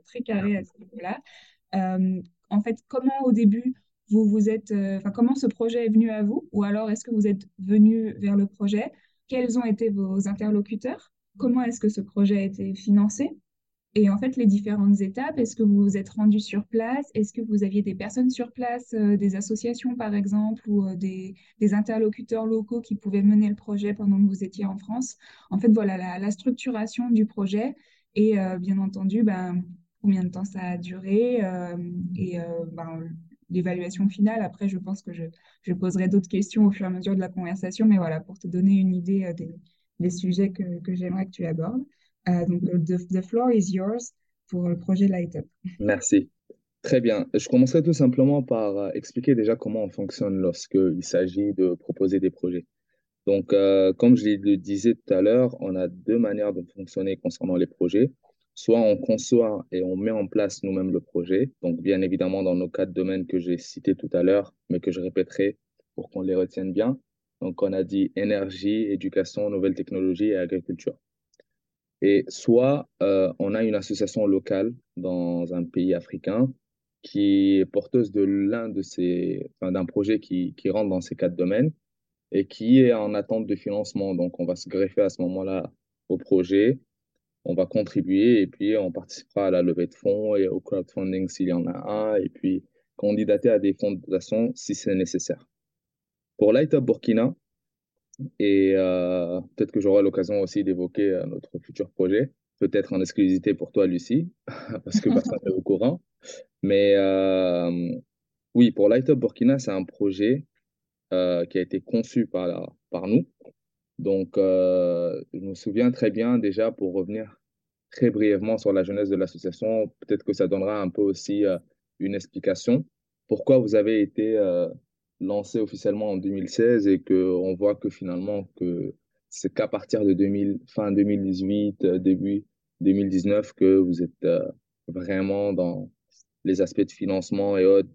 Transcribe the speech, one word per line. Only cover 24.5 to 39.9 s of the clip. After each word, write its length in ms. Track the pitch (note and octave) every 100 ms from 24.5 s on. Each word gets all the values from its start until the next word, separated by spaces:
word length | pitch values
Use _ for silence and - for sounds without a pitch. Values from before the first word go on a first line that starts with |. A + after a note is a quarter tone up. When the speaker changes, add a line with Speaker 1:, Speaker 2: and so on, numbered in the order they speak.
| - G3
Speaker 1:
en 120 | G3
France ? 400 | - A3+ B3+ - - - _
En 80 | F#3+
fait, 140 | A3+
voilà, 260 | A3 G3+ F#3+
la, 220 | F3+ F3+
la 100 | G3+
structuration 800 | G#3 C4 B3+ - A3+ A3 - A#3+
du 160 | A3+ G#3+
projet 500 | G#3+ G3 G3+ B3 C#4+ _ _ _
et, 260 | - G#3+ G#3
euh, 200 | F#3+ F#3
bien 180 | F3+ G3
entendu, 460 | G3 G3 F#3+ G#3
ben, 400 | A3 F#3 F#3 F3+ F3+ - _ _
combien 220 | G#3 F#3+
de 60 | F3+
temps 160 | F3+ G3
ça 160 | G3
a 160 | F3+ F3+
duré, 640 | F3+ F3+ F#3+ G3+ A#3+ B3
euh, 320 | F#3+ F3+ F3+ F3 F3 F3+ F3+ -
et, 240 | F#3 F3
euh, 40 | E3+ E3+ E3
ben, 380 | E3 E3 E3 E3 E3 - _ -
l'évaluation 580 | F3+ F3+ F3+ F3 F#3 G3
finale. 360 | G3+ G#3 A3+
Après, 260 | A3 - G3+
je 80 | F#3+
pense 240 | F3+ G3
que 120 | -
je, 100 | E3 E3 - _ _
je 100 | -
poserai 340 | F3+ F#3 F#3 F#3
d'autres 200 | G3+ F#3
questions 380 | G#3 G3+ A3+ G#3
au 40 |
fur 140 | G3 F#3
et 40 |
à 20 |
mesure 240 | F#3 F#3 F#3+
de 40 |
la 100 | F#3
conversation, 580 | F#3 F3 F#3 F3+ F#3+ A3
mais 100 | G3+
voilà, 220 | E3 D#3+
pour 180 | - F#3+
te 80 | F3+
donner 300 | F3+ G3 G3
une 180 | F#3+
idée, 300 | F3+ F3 G3 F#3
euh, 80 |
des, 220 | E3 E3 E3 - _ _